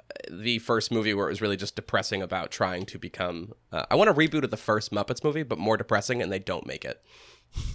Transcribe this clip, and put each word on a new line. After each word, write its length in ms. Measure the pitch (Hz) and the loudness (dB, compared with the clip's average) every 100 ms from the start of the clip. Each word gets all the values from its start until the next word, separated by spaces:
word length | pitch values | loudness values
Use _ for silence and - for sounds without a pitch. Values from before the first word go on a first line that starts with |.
| _ - - | _ -14 -12
the 300 | 87 113 117 | -4 0 0
first 320 | - 113 - | 2 0 2
movie 220 | 117 107 | 2 2
where 120 | 101 87 | 2 0
it 20 | |
was 120 | 101 | 0
really 160 | 107 95 | 0 0
just 180 | 98 - | -2 -8
depressing 460 | - 104 - 98 | -2 0 0 -2
about 300 | 92 92 80 | -2 -4 -4
trying 340 | - 95 90 95 | -2 0 0 -6
to 120 | - | -8
become, 520 | 95 - 90 85 98 - _ | -12 -4 -4 -4 -8 -14 _
uh, 120 | 85 - | -6 2
I 40 | 139 | 6
want 140 | 214 | 6
a 40 | |
reboot 300 | 151 156 151 131 | 6 4 4 0
of 60 | |
the 40 | - | -2
first 340 | - 107 - | 0 0 2
Muppets 280 | 104 101 127 | -2 -2 0
movie, 200 | 156 151 | 0 0
but 140 | 135 101 | -2 -2
more 180 | 104 107 | 2 2
depressing, 460 | 104 104 - 120 | 2 0 2 0
and 100 | 95 | 0
they 80 | 95 | -2
don't 260 | 98 87 - | -2 -4 -4
make 200 | 67 64 | -8 -8
it. 160 | - _ - - - _ - - | -10 _ -20 -20 -20 _ -8 -6